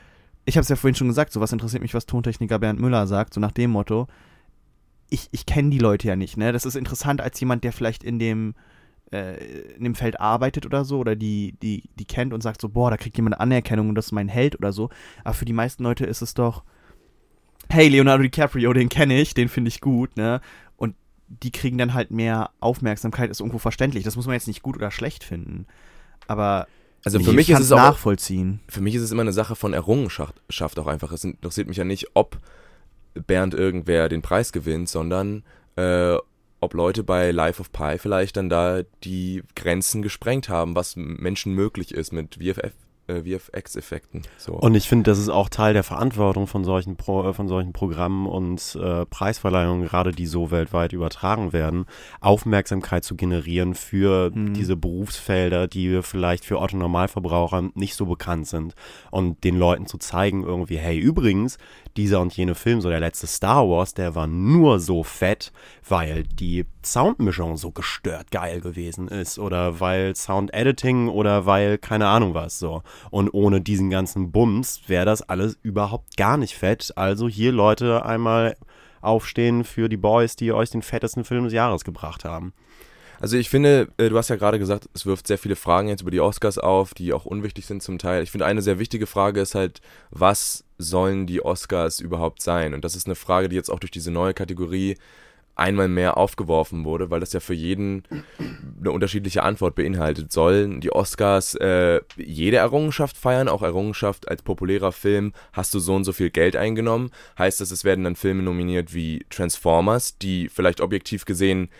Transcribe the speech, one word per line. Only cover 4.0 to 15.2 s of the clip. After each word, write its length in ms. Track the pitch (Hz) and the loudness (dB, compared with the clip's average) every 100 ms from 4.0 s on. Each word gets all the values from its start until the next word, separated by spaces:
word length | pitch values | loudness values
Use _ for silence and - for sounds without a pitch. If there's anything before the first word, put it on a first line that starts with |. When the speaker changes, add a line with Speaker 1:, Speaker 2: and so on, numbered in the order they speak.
| 127 - _ _ _ _ _ _ _ _ _ | -4 -10 _ _ _ _ _ _ _ _ _
Speaker 1:
ich, 180 | 123 - | -8 -8
ich 140 | - - | -10 -2
kenn 260 | 147 143 | 0 2
die 80 | 139 | 4
Leute 280 | 113 101 110 | 4 2 0
ja 80 | 95 | -2
nicht, 220 | 95 104 | -4 -2
ne? 160 | 113 | 0
Das 120 | 120 127 | 0 -4
ist 100 | 131 | -6
interessant 440 | 127 131 139 143 | -6 -4 -2 -2
als 200 | 123 - | -4 -4
jemand, 240 | 127 117 | -2 -2
der 100 | 120 | -4
vielleicht 300 | - 117 113 | -4 -4 -4
in 160 | 117 117 | -6 -2
dem, 340 | 113 110 110 - _ _ _ _ _ | -2 -2 -4 -8 _ _ _ _ _
äh, 320 | 101 92 87 58 - - | -10 -8 -12 -14 -16 -16
in 100 | - | -6
dem 120 | 120 110 | -6 -2
Feld 240 | 117 - | -4 0
arbeitet 480 | 107 120 131 147 110 | 0 2 0 -2 -4
oder 180 | 139 135 | -2 -2
so 140 | 139 | -2
oder 160 | 117 107 | -2 -2
die, 400 | 107 104 101 - | -2 -2 -4 -6
die, 260 | 110 101 - - | -6 -6 -8 -14
die 80 | 104 | -8
kennt 260 | - 127 | -4 -4
und 120 | 110 | -4
sagt 180 | 113 104 | -6 -6
so, 80 | 107 | -4
„Boah, 220 | 113 123 | 0 2
da 60 | 110 | 0
kriegt 200 | 110 - | -4 0
jemand 220 | 113 - | 0 2
Anerkennung 500 | 120 127 - 107 107 | 2 2 2 0 0
und 60 | 107 | -2
das 120 | - | -2
ist 40 | |
mein 160 | 107 101 | -4 -2
Held“ 280 | 120 143 - | 0 0 0
oder 160 | 101 | -4
so. 200 | 98 117 - - - | -4 -6 -10 -20 -12